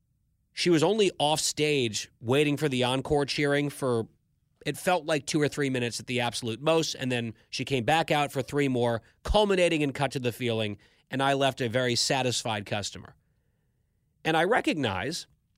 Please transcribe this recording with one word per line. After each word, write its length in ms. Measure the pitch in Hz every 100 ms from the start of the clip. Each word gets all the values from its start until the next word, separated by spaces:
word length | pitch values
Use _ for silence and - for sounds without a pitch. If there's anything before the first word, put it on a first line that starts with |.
| _ _ _ _ _
She 160 | - 180
was 140 | 160
only 280 | 165 220 185 -
off 220 | 147 156
stage 720 | - - 151 143 117 98 - _
waiting 380 | 113 139 151 135
for 100 | 147
the 160 | 127
encore 400 | 123 131 127 147
cheering 460 | 139 - 143 143 143
for, 360 | - 135 117 107 _ _ _ _ _ 151
it 100 | 147
felt 300 | 190 180 151
like 180 | 156
two 160 | - 156
or 80 | 143
three 220 | - 135
minutes 280 | 131 120 -
at 80 | 120
the 140 | 120
absolute 400 | 120 - 117 113
most, 340 | 151 165 151
and 160 | - 131
then 220 | 120 117 - _
she 160 | -
came 200 | 127 135
back 260 | 110 160 160
out 220 | 151 143
for 100 | 139
three 260 | - 147 139
more, 320 | 123 120 113 - _
culminating 580 | - 208 208 185 175 160
in 120 | 143
Cut 200 | 127 135
to 60 | 139
the 140 | 123
Feeling, 440 | - 120 110 104 101 _ _ _
and 120 | 131
I 100 | 139
left 300 | 139 135 123
a 60 | 120
very 260 | 123 123
satisfied 720 | 117 - 135 127 117 117 107 101
customer. 500 | 104 98 - - - _ _ _ _ _ _ _ _ _ _
And 120 | 160 160
I 80 |
recognize 840 | 180 262 311 165 120 92 120 175 - _ _